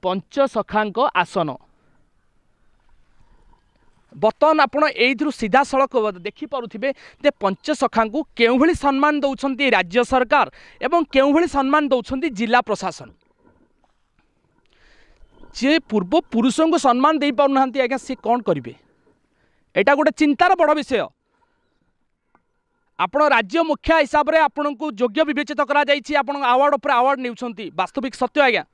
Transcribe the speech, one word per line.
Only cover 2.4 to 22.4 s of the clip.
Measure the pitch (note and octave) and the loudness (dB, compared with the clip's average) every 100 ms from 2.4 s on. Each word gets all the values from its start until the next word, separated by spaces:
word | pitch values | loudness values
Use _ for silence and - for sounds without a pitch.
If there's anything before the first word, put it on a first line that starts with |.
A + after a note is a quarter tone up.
| _ _ _ _ _ _ _ _ _ _ _ _ _ _ _ _ _ - | _ _ _ _ _ _ _ _ _ _ _ _ _ _ _ _ _ -2
ବର୍ତ୍ତମାନ | G#3 - D4 D#4 | -2 2 2 4
ଆପଣ | C4+ C#4+ D4+ - | 2 2 0 2
ଏଇଥିରୁ | A#3+ C4 D4+ | 0 0 -4
ସିଧାସଳଖ | - A3 B3 C#4+ C4+ C4+ B3+ G#3+ | -4 0 2 2 0 0 0 -2
ଦେଖିପାରୁଥିବେ | F3+ F3+ - D4+ C4+ A#3 G#3+ C4 C4+ - _ | -4 -14 -12 -10 -10 -10 -6 -6 -6 -14 _
ଯେ | D4 | -2
ପଞ୍ଚସଖାଙ୍କୁ | - G3+ F#3+ - D4+ C4 - A3 A#3+ D#4 - | 0 -4 -4 -6 -2 0 0 -2 -4 -8 0
କେଉଁଭଳି | A#3 B3 D#4+ | 2 4 2
ସମ୍ମାନ | F4 C#4+ C4+ D4 D4 | 2 -2 0 0 0
ଦେଉଛନ୍ତି | C#4 C4+ C4+ B3+ C#4 | -2 -4 -6 -2 2
ରାଜ୍ୟ | G#3+ F3 G3+ | 2 2 0
ସରକାର | A#3+ C4 B3+ D4 F3+ - - - | 0 0 2 2 0 -4 -20 -8
ଏବଂ | C4 E4+ | -2 -2
କେଉଁଭଳି | D#4+ C4+ C#4 C#4+ E4+ | 0 2 4 2 0
ସମ୍ମାନ | C#4+ C4+ D4+ C#4+ | -2 0 0 0
ଦେଉଛନ୍ତି | B3+ - C4 D#4 | -2 -2 -6 -6
ଜିଲ୍ଲା | G3+ A3+ A#3+ | -4 0 0
ପ୍ରଶାସନ। | A3+ G3+ F#3 D#3 A#2+ _ _ _ _ _ _ _ _ _ _ _ _ _ _ _ _ _ _ _ _ _ - _ - | 0 -6 -6 -10 -20 _ _ _ _ _ _ _ _ _ _ _ _ _ _ _ _ _ _ _ _ _ -20 _ -20
ଯିଏ | - C4 D#4+ | -4 0 0
ପୂର୍ବ | - G#3+ F#3 D4+ | 0 -4 0 -2
ପୁରୁଷଙ୍କୁ | - A3+ B3 A#3+ D#4+ E4 | 0 0 0 2 2 2
ସମ୍ମାନ | C4 B3 C#4+ D#4+ | 2 2 2 2
ଦେଇପାରୁନାହାନ୍ତି, | C#4+ C4+ C#4 C4+ C4+ B3+ | -2 0 2 2 0 -2
ଆଜ୍ଞା, | B3 C4 | -2 -4
ସିଏ | - C4 | -8 -8
କ'ଣ | G#3 A#3+ | -2 -2
କରିବେ? | G#3+ D#3 A#2 - _ _ _ _ _ _ _ _ _ - | 0 -4 -4 -18 _ _ _ _ _ _ _ _ _ 0
ଏଇଟା | G3+ | 2
ଗୋଟେ | C#4+ D#4 | 4 2
ଚିନ୍ତାର | - D4+ C#4+ F4+ | 2 0 4 2
ବଡ଼ | F4+ D4+ | 4 2
ବିଷୟ। | D4+ C4+ A#3 D3 _ _ _ _ _ _ _ _ _ _ _ _ _ | 0 -2 -4 -4 _ _ _ _ _ _ _ _ _ _ _ _ _